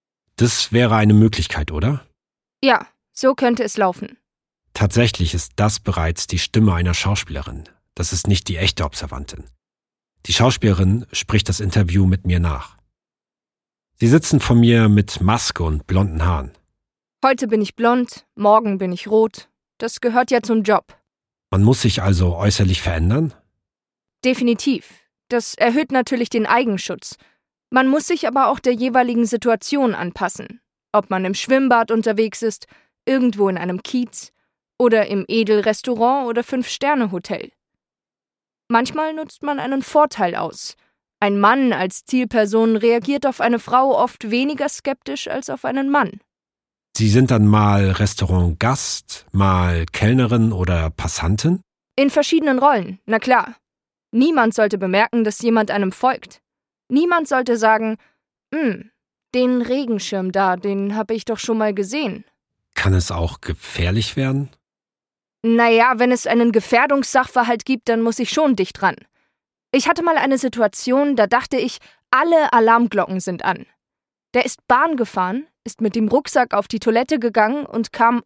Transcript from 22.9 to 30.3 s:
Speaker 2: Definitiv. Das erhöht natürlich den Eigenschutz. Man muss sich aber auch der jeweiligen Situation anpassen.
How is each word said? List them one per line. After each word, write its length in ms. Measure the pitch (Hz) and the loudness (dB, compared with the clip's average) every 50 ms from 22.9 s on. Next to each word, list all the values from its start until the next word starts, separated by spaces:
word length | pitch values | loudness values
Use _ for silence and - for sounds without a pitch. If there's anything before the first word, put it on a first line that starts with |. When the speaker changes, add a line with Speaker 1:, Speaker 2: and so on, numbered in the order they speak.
| 85 80 80 92 113 147 165 143 - _ _ _ _ _ _ _ _ _ _ _ _ _ _ _ _ _ - | -2 0 0 0 0 0 0 -2 -6 _ _ _ _ _ _ _ _ _ _ _ _ _ _ _ _ _ -2
Speaker 2:
Definitiv. 640 | 254 262 - 254 240 233 220 - 285 254 170 - - - _ _ _ _ _ _ - | -2 0 0 0 0 0 0 0 -2 -2 -2 -4 -12 -20 _ _ _ _ _ _ -6
Das 260 | 247 233 226 - - | -4 -4 -4 -4 -4
erhöht 380 | - - 240 233 294 311 - 269 | -2 0 0 2 0 -2 0 0
natürlich 360 | 254 247 - 269 233 240 - | -2 -2 0 -2 -4 -2 -2
den 160 | - 226 214 | -2 -2 0
Eigenschutz. 680 | - 233 240 254 226 196 190 - - 170 - - - - - _ _ _ _ _ _ _ _ _ _ | 2 0 0 0 0 -2 -4 -6 -8 -10 -12 -12 -16 -18 -20 _ _ _ _ _ _ _ _ _ _
Man 180 | 247 254 262 262 | 0 0 2 2
muss 180 | 277 311 - | 2 0 0
sich 220 | - 349 302 - 277 | -2 -4 -4 -4 -2
aber 220 | 254 269 269 233 | 0 0 0 0
auch 100 | 269 - | 0 0
der 140 | - 254 247 | 0 -2 0
jeweiligen 520 | 220 247 262 233 262 247 240 240 233 233 | 0 0 0 2 2 0 2 0 0 0
Situation 720 | 214 240 220 - 240 226 - - - 285 285 269 233 196 | 0 -2 -2 0 0 0 0 -2 -2 -2 0 0 0 -2
anpassen. 640 | - - 175 - - 202 180 | -4 -6 -8 -6 -6 -6 -6